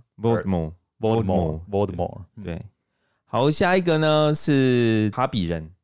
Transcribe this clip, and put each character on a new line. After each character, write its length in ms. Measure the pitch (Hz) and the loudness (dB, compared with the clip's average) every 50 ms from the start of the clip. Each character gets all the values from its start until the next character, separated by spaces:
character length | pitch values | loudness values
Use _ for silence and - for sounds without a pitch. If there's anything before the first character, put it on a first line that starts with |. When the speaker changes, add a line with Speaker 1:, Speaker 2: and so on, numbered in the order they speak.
| - _ _ | -20 _ _
Speaker 1:
Voldemort。 580 | - 104 117 117 - - 95 92 85 80 80 82 - _ _ _ - | -4 -2 0 0 0 0 -2 -2 -2 -2 -4 -8 -14 _ _ _ -4
Speaker 2:
Voldemort， 640 | 110 110 113 117 101 95 92 90 85 78 78 80 85 - | -2 0 0 0 0 0 0 0 0 -2 -4 -6 -8 -6
Speaker 1:
Voldemort。 260 | 101 98 101 95 90 | -2 -2 -2 -2 -2
Speaker 2:
Voldemort， 300 | 85 90 - - - 90 - - | -4 -6 -6 -8 -12 -18 -20 -18
嗯。 80 | 107 98 | -14 -12
Speaker 1:
对。 180 | 87 85 82 - 98 _ _ _ _ _ _ _ _ _ _ _ | -10 -10 -10 -12 -16 _ _ _ _ _ _ _ _ _ _ _
好， 260 | _ - 113 131 147 | _ -2 0 0 2
下 260 | 151 - 196 175 180 | 2 2 2 2 2
一 60 | 196 | 2
个 160 | 175 170 160 156 | 2 2 2 2
呢 360 | 156 156 151 151 151 151 151 | 2 2 4 4 4 2 2
是 760 | 151 - 160 147 135 131 127 123 120 120 113 110 107 107 107 | 0 0 2 2 4 4 4 4 2 2 2 2 2 2 0
哈 140 | 98 123 127 | 0 -2 -2
比 200 | - - 107 87 | -2 -2 -2 -2
人。 240 | 85 85 80 80 82 - _ | -2 -4 -6 -8 -12 -18 _